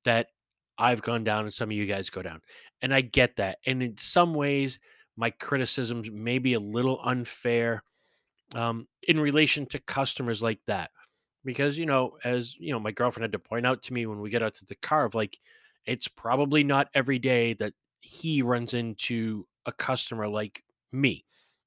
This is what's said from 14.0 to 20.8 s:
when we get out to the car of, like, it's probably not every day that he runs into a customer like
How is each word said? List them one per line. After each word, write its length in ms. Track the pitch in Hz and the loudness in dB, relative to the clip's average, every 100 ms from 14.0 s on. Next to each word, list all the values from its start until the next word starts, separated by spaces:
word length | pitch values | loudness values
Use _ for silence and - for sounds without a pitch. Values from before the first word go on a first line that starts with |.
| 113 | -4
when 140 | 104 | -6
we 100 | 104 | -4
get 140 | 117 | -2
out 100 | 110 - | -2 -4
to 100 | - | -12
the 100 | - | -12
car 300 | - 151 120 | 0 2 2
of, 100 | 113 | 0
like, 240 | 107 - _ - _ _ - | -2 -6 _ -20 _ _ -6
it's 220 | 127 - | -4 -6
probably 560 | - 113 127 143 151 | -6 0 2 4 4
not 260 | 143 139 - | 4 4 2
every 260 | 139 131 131 | 2 2 0
day 340 | 131 120 117 110 | 2 2 2 0
that 180 | 107 - _ _ | -6 -8 _ _
he 400 | - - 165 147 | -20 -8 0 2
runs 320 | 120 120 117 | 2 2 0
into 760 | 123 117 107 - 117 113 107 - _ - | -2 -4 -4 -4 -2 -2 -4 -8 _ -8
a 60 | |
customer 560 | - - 127 - 113 107 | -4 -2 -2 -2 -4 -4
like 360 | 104 107 - - _ | -2 -4 -8 -20 _